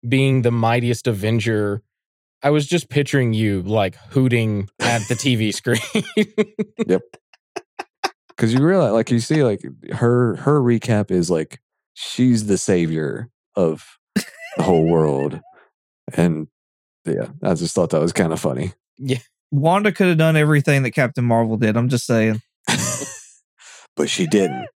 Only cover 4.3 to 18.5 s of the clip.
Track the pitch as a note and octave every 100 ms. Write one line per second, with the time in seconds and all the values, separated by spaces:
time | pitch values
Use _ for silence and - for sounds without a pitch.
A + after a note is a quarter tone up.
4.3 | A#2+ A2 G#2 G2 _ A#2 A#2 G2+ A#2+ C#3+
5.3 | A#2+ A2 G2 - A2+ - A3+ G3 - G#3
6.3 | - G#3 - G#3 - A3+ F#3 - - _
7.3 | _ _ - - _ - _ - - _
8.3 | - A2+ B2 D3 F#3+ C3+ A2 A2+ A#2 A2+
9.3 | D#3 C3 G2+ - C2+ - - A#2+ A#2+ B2
10.3 | F#2 - D3 B2 A#2 - G#2+ G2+ F#2 E2+
11.3 | E2+ D#2 - _ _ _ - - - B2+
12.3 | A#2 G#2+ F#2+ - F#2 E2+ D#2+ D2+ - A#2
13.3 | _ _ - E2+ D#2+ - _ _ - -
14.3 | - - - - E2+ D#2+ E2 D#2 C#2 C#2+
15.3 | D#2 - _ _ _ _ _ - - F2
16.3 | D#2 D#2 _ _ _ _ _ - D#2 A#1
17.3 | - F#2+ E2+ E2+ - E2+ D#2+ D#2+ - F2+
18.3 | D#2+ -